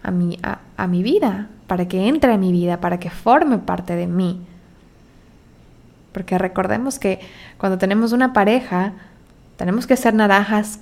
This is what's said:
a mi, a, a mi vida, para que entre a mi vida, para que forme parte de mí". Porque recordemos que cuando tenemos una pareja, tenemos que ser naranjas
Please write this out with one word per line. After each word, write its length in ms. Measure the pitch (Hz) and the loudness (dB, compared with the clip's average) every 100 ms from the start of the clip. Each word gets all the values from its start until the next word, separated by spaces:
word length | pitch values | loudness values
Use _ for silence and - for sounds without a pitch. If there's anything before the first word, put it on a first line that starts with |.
a 80 | - | -4
mi, 260 | 180 175 170 | -2 -2 -2
a, 160 | - - - - | -8 -10 -10 -6
a 100 | 185 | -2
mi 160 | 180 | 0
vida, 460 | 202 381 285 190 214 - - | 2 2 2 -2 -6 -12 -6
para 200 | 180 180 | -4 -2
que 200 | 185 202 | 0 0
entre 260 | 302 269 | 2 2
a 40 | 214 | 2
mi 140 | 190 | 2
vida, 300 | 180 175 175 | 2 0 -2
para 180 | 175 175 | -2 -4
que 100 | 170 | -6
forme 500 | - - 269 320 220 | -4 2 4 4 0
parte 360 | - 180 180 170 | -2 -6 -4 -4
de 120 | 175 | -2
mí". 340 | 175 180 180 175 - - - _ _ - - - - - - - - - - - | -2 -2 -4 -10 -20 -20 -20 _ _ -20 -20 -20 -20 -20 -20 -20 -20 -20 -20 -14
Porque 260 | - 185 185 | -12 -4 -2
recordemos 640 | 185 185 185 214 262 269 | -2 -2 -2 -2 -4 -4
que 200 | 202 190 - - - - | -2 -4 -8 -20 -20 -6
cuando 200 | 196 185 | -2 0
tenemos 340 | 190 202 226 | 0 2 2
una 220 | 240 262 | 2 2
pareja, 600 | 254 202 247 247 180 190 190 - - - - - - | 2 4 2 0 -2 -2 -6 -16 -20 -20 -20 -20 -8
tenemos 280 | 180 208 254 | -4 -2 2
que 120 | 254 | 2
ser 160 | 247 | 4
naranjas 680 | 220 214 196 202 214 214 - | 4 4 4 2 0 -2 -8